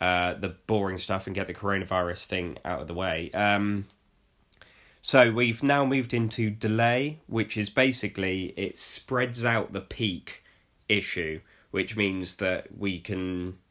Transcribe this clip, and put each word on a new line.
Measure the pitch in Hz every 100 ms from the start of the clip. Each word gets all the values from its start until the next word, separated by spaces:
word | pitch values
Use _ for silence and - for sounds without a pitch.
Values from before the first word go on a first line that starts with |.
uh, | 90 90 87
the | 87 95
boring | - - 107 95 92
stuff | - 95 -
and |
get | 98 92
the |
coronavirus | 87 101 98 92 92 87 87 -
thing | 95 87 -
out | - 78
of | 78
the |
way. | 85 92 82 82
Um, | 92 104 101 101 101 101 _ _ _ _ _ _ - - - - _
so | - 135 117
we've | 113 120 113
now | 139 143 135
moved | 135 120
into | 120 110 - 110
delay, | 107 107 110 117 123 143 156 -
which | 113 104 110
is | 101
basically | - 131 123 98 - 95 92 90 -
it | 98 -
spreads | - - - 123 127 120
out | 117 117 -
the | 95
peak | - - 110 87 - - _ _ _ _ -
issue, | 104 - 92 80 78 - - _
which | 98 92 110
means | 101 95 90 -
that | 92 90 - -
we | 101 90
can | - 95 92 90 90 90 _